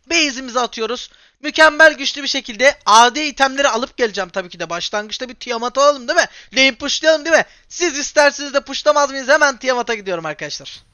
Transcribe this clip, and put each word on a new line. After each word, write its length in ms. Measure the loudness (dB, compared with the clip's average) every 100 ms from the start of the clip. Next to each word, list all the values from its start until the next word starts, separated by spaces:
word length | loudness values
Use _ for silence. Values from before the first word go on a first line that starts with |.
| -4
Base'imizi 500 | -2 0 -4 -6 -4
atıyoruz. 500 | -4 -4 -8 -8 -12 _ _ _
Mükemmel 540 | -6 4 4 6 4
güçlü 280 | 4 -4 -6
bir 60 | -6
şekilde 500 | -6 -8 0 0 0 4
A 280 | 6 6
D 120 | 2 -4
itemleri 420 | -2 -2 2 0
alıp 280 | 0 -6 -4
geleceğim 340 | -4 -4 -8
tabii 180 | -8 -10
ki 120 | -10
de. 100 | -10
Başlangıçta 580 | -8 -6 -6 -8 -10 -12
bir 60 |
Tiamat 440 | -12 -8 -6 -4 2
alalım 300 | 4 2 0
değil 100 | 0
mi? 80 | 0 -4 -4
Lane 200 | 2 2
pushlayalım 500 | 2 -6 0 2 2
değil 120 | 2 2
mi? 80 | 0 _ _
Siz 300 | -4 -4 -4
isterseniz 560 | -2 2 2 0 -4
de 60 | -4
pushlamaz 500 | -4 -2 0 2 0
mıyız? 180 | -2 0
Hemen 280 | 2 2 0
Tiamat'a 380 | -2 -2 -4
gidiyorum 320 | -6 -6 -6 -8
arkadaşlar. 560 | -10 -10 -12 -16 -20 _